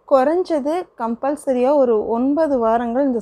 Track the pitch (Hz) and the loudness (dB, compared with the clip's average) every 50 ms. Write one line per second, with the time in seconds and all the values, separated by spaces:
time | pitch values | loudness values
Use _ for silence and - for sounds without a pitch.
0 | _ - 285 262 254 294 330 370 359 - 330 285 254 294 330 370 349 - _ - | _ 2 2 2 4 2 0 0 0 -2 -2 -2 -2 -2 -4 -4 -6 -10 _ -8
1 | 233 226 233 - - 277 302 277 - 277 254 247 247 269 302 285 262 247 226 208 | -6 -6 -6 -4 -4 -6 -6 -4 -4 -2 0 0 2 2 2 2 2 2 2 0
2 | - - 226 233 254 277 294 330 320 285 277 240 226 220 226 240 240 233 233 262 | 0 -2 -2 -2 0 0 0 0 0 0 0 0 2 2 0 0 -2 -2 -2 -2
3 | 285 269 240 220 | 0 0 -2 -4